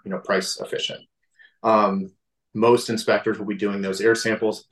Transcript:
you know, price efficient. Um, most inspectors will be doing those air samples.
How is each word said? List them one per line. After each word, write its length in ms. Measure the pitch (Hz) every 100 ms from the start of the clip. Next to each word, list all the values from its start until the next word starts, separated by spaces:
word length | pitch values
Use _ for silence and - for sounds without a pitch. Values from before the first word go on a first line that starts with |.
| 98
you 40 |
know, 80 | 92
price 420 | - 95 92 -
efficient. 400 | - - - - - _ _ _ _ _
Um, 520 | 113 107 101 98 95 _ _ _ _
most 360 | 107 117 120 -
inspectors 480 | 113 - 107 110 104
will 80 | 104
be 100 | 98
doing 260 | 101 98
those 180 | 95 95
air 160 | 110 113
samples. 500 | 113 101 110 101 -